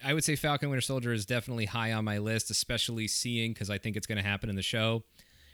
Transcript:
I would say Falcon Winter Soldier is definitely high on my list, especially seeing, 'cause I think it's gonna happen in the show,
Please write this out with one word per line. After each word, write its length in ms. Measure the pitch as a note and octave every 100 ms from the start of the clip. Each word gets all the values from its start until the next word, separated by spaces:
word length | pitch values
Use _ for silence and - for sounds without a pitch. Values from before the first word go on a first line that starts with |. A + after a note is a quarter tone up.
I 120 | C3+
would 100 | D#3+
say 120 | D#3 C#3+
Falcon 340 | D3+ C#3+ C#3+
Winter 100 | C3
Soldier 320 | A#2 C3 A#2+
is 140 | A2+ G2
definitely 400 | A#2+ C3 A#2 G#2
high 260 | A#2 A2+
on 120 | A2
my 140 | G#2+ G#2
list, 320 | G#2+ A2 -
especially 580 | A2 - A#2 - A2+ A2
seeing, 440 | - B2 A#2 A2+
'cause 160 | A2+ G2+
I 80 | G2+
think 200 | A2 G#2
it's 100 | -
gonna 160 | G#2+
happen 260 | G2+ G2+ A2+
in 80 | F#2+
the 60 |
show, 420 | - A#2 A2 A#2 - - - - -